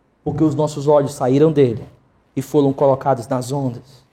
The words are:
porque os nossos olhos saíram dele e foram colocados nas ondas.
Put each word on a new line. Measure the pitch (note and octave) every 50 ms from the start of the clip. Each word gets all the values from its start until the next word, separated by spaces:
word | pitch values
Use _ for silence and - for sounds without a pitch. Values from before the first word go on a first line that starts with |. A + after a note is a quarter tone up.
| _ _ _ _ _
porque | D#3 D3+ - D#3+
os | D#3 C#3+
nossos | D3 D#3 D3 D3 D3 C#3 D3
olhos | D3+ D3 C#3 C3 -
saíram | - C#3 C3 C3 C#3 D3+ D#3+
dele | D#3 D3 C#3 B2 A2+ G2 - - - _ _ _ _ _ _ _ _
e | -
foram | C3 - - D3+ C#3+ C3+
colocados | C3+ - D3 C#3 C3+ C3 - C#3+ C3+ A#2+ A2+ -
nas | C3+ B2+ B2 A#2
ondas. | C3+ C#3+ C#3 B2+ A#2 A2+ - _ - - _ _